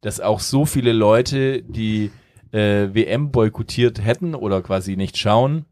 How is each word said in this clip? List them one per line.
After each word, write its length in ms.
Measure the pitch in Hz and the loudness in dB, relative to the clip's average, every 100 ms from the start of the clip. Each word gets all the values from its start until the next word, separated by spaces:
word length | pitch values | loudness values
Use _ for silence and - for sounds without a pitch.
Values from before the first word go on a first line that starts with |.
dass 180 | 107 101 | -8 -4
auch 200 | 98 107 | -2 -2
so 260 | - 135 151 | 0 0 0
viele 260 | 143 120 | 0 2
Leute, 680 | 113 104 113 123 139 131 135 | 4 4 4 2 0 -2 -2
die, 480 | - - 110 107 104 - _ _ - | -6 -6 -2 -2 -4 -8 _ _ -8
äh, 420 | 107 104 101 101 | 0 2 2 2
W 120 | 101 107 | 0 0
M 240 | 113 147 | -2 -2
boykottiert 720 | 131 107 - - - 120 110 | 0 0 0 -8 0 0 2
hätten 300 | 104 - 175 | -2 -2 -2
oder 260 | 151 107 98 | -4 -2 -2
quasi 360 | 92 95 95 95 | 0 -4 -2 -4
nicht 180 | 98 - | -4 -4
schauen 480 | - 107 131 156 151 | 2 2 2 -2 -6